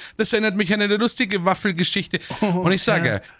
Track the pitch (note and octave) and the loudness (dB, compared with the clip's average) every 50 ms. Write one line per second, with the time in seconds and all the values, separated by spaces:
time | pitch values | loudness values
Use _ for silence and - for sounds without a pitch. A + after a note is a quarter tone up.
0 | - - - - A3 - - G#3+ G#3+ A3 F#3 G3+ G#3 D#3+ G#3 G#3 G#3 G3+ G3+ G#3 | -10 -10 -4 -4 -2 0 0 2 2 0 0 0 0 0 2 2 2 2 2 2
1 | A#3 A3+ - - B3+ F#3 G#3 F#3+ E3+ F#3+ F#3 - - G#3 F3+ E3 F3+ - - G3+ | 2 0 0 0 -2 -2 -2 -2 0 0 0 0 0 -2 0 0 0 0 0 -2
2 | E3+ - - E3+ - - - - A3 G#3 F3 F3+ F3+ F3 F#3+ F#3+ - - G#3 F3 | -4 -4 -6 -6 -6 -6 -6 -2 0 0 0 2 2 2 2 2 2 2 2 2
3 | E3+ B2 G#2+ F#2+ - - - - | 2 0 0 -2 -4 -8 -10 -4